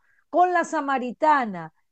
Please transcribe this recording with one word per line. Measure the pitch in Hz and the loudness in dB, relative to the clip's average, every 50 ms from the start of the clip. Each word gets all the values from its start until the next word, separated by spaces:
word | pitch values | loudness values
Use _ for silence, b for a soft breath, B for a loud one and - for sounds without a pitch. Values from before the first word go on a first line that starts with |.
| _ _ _ _ _ _ | _ _ _ _ _ _
Con | - 320 359 359 359 | 2 2 2 4 2
la | 339 320 | 0 -2
samaritana, | - 320 311 285 277 269 262 240 247 208 - 311 311 302 277 247 220 185 175 160 160 - _ _ _ | -2 -4 -4 -4 -2 -4 -4 -4 -6 -4 0 2 2 2 2 0 -2 -6 -10 -12 -14 -16 _ _ _